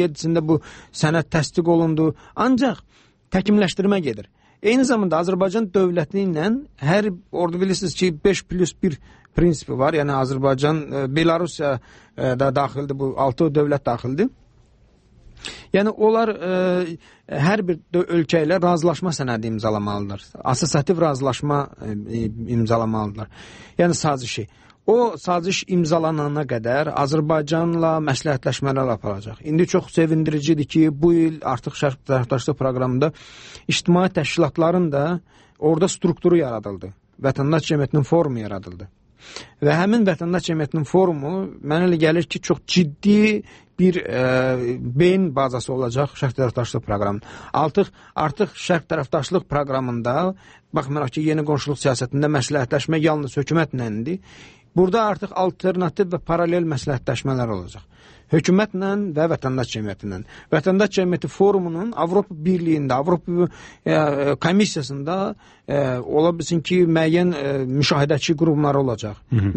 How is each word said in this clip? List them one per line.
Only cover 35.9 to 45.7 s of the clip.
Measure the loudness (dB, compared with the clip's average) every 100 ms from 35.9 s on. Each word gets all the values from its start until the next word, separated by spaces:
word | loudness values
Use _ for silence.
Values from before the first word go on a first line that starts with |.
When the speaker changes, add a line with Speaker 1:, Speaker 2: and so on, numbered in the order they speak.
| 0 -2 2 4 4
Speaker 1:
yaradıldı. | 2 -4 -8 -10 -14 -18 _ -4
Vətəndaş | -2 0 0 0 0
Cəmiyyətinin | 0 2 2 2
forumu | 2 2 -2
yaradıldı. | -6 -10 -12 -16 -18 _ _ _ -20 -20 -16 0
Və | 2 4
həmin | 4 4 4
Vətəndaş | 2 0 -2 -2
Cəmiyyətinin | -2 -2 -4 2
forumu | 2 4 0 -4 -6 -8 -8
mənə | -2 0 2
elə | 4
gəlir | 2 2 -2
ki, | -4
çox | -2 -2 0
ciddi | 2 2 0 4 4 4 0 -6 -20 _ 2
bir, | 2 2
e, | -2 -2 2 2 0 0 -2 -4
beyin | -4 2 4 4 2 0
bazası | -2 -2 -4